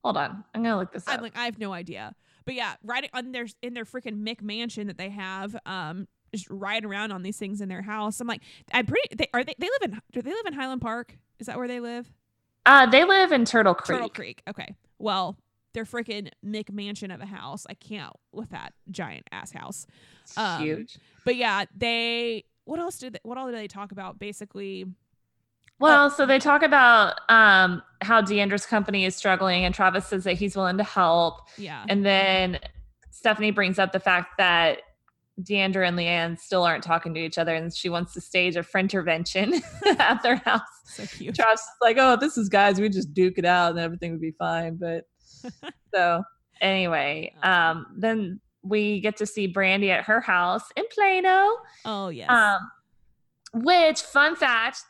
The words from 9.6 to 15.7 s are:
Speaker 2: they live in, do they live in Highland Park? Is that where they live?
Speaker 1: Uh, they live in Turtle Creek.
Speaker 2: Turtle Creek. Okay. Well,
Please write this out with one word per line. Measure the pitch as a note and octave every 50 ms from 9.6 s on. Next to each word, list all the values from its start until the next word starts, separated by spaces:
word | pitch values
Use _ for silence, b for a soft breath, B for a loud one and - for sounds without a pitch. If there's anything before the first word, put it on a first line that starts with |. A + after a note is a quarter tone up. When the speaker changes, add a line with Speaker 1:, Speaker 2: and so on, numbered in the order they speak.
Speaker 2:
they | B3+ F#4 B4+ C#5
live | G#4+ C4+ F#3+
in, | G#3+ _ _
do | _ B3
they | A#3 B3+ F4
live | A4+ A4+
in | G4 D4+
Highland | C#4 C4+ C4 C4 B3+
Park? | B3+ A#3 A3 G#3 - _ - _ _ _ _ _
Is | A3
that | - -
where | B3 B3 B3
they | B3 B3
live? | A#3+ A#3 A#3+ A#3+ A#3+ _ _ _ _ _ _ _ _ _ _ _ _
Speaker 1:
Uh, | A#3+ C#4 C#4 C4
they | A#3+ A3+ C4+ E4+
live | F#4 F#4+ F#4+ F#4+ E4+
in | D4+ B3+ A#3
Turtle | - - A#3 A3 G3 E3+
Creek. | - - - -
Speaker 2:
Turtle | B3 A#3+ -
Creek. | _ - - - - _ _ -
Okay. | G3+ - - - G3 _ _ _ _ _
Well, | - G#3+ G3 F#3+ F#3 F3 G3 _ _ _ _ _ _ _